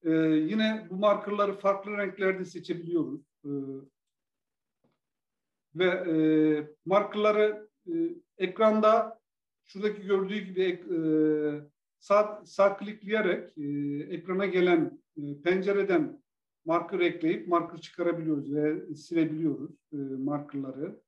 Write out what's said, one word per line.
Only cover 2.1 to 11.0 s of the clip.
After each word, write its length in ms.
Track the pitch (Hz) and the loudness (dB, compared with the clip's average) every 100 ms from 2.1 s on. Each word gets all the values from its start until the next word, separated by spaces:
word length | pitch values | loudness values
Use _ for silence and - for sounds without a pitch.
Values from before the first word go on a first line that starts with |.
| 185 190 185 175 | 0 0 0 -6
seçebiliyoruz. 760 | 180 - 160 165 170 131 143 _ _ 147 | -10 -8 -8 -2 -2 -2 -6 _ _ -8
E, 40 | 143 135 135 139 _ _ _ _ _ _ _ _ _ _ _ _ _ _ _ _ _ _ 151 | -8 -8 -12 -16 _ _ _ _ _ _ _ _ _ _ _ _ _ _ _ _ _ _ 0
ve, 100 | 180 | 2
e, 300 | 180 180 160 156 156 156 151 147 - 160 | 2 0 2 4 4 4 2 -4 -14 2
marker'ları, 840 | 196 202 208 214 214 214 208 - _ 185 | 2 2 0 2 4 2 0 -12 _ -8
e, 60 | 165 165 - _ _ | -4 -4 -6 _ _
ekranda 840 | 185 180 220 214 214 220 - - _ _ _ _ | -6 2 4 6 6 4 2 -8 _ _ _ _
şuradaki 380 | _ 190 214 - | _ -4 -4 -4
gördüğü 380 | 190 196 190 208 | 0 0 0 -4
gibi 220 | 185 185 | -6 -2
ek-, 340 | 185 175 - | -2 -2 -4
e, 40 | 170 | -2